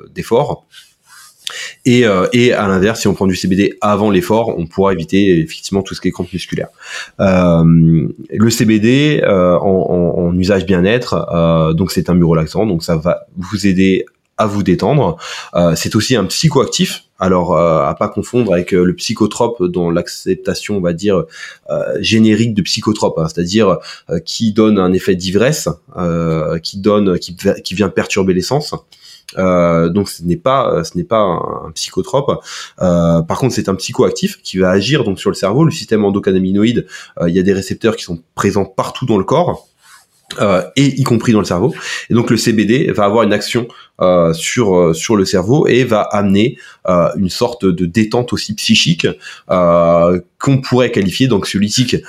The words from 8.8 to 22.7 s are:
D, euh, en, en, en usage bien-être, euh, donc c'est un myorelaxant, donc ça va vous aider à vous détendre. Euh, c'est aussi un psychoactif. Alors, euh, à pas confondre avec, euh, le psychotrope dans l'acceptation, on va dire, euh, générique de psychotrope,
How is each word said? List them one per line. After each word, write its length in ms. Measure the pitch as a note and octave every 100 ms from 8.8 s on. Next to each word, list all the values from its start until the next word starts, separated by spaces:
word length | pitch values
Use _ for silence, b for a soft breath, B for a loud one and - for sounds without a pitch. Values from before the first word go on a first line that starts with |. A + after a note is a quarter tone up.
D, 400 | A2 C3+ D3 D3
euh, 360 | - G2 F2+ F2
en, 580 | G2 F#2+ - F2+ E2+ -
en, 80 |
en 140 | F2 F2+
usage 260 | F#2 G2
bien-être, 640 | E2+ F#2 F#2 A#2+ B2 E2+ -
euh, 400 | E2+ E2 E2 D#2+
donc 180 | D#2+ F#2
c'est 160 | - E2
un 60 |
myorelaxant, 500 | F2+ E2 E2 D#2 F#2
donc 180 | A2 E2
ça 140 | - E2
va 300 | E2 E2 - -
vous 300 | F2+ G#2 G2
aider 400 | F#2 F#2+ F#2+ - _ _ -
à 80 | G#2+
vous 160 | G2+
détendre. 560 | F#2 F2 F#2+ D3 G2+ D#2+ B B B
Euh, 200 | - F2 E2
c'est 180 | G2
aussi 220 | A2 G#2+ A#2+
un 80 |
psychoactif. 800 | F#2+ - D#3+ C3+ A#2 - F#3 - _ -
Alors, 380 | F#2 F#2 E2+ D#2+
euh, 280 | E2+ D#2+
à 100 | C#2+
pas 140 | E2 G#2
confondre 460 | G#2 F#2 B2 A2
avec, 180 | F2+ F2+
euh, 100 | F#2+
le 120 | F2+
psychotrope 680 | F2 - A2 G#2+ - A#2+ A#2+
dans 260 | F2+ F2+ F2
l'acceptation, 880 | E2+ E2+ - - F#2 - F#2 - G#2
on 20 |
va 140 | F2
dire, 300 | E2+ G#2 F#2 D#2+ B B B -
euh, 80 | D2+ - -
générique 540 | G2+ A2+ A2 G#2+ A#2
de 80 | G#2
psychotrope, 560 | E2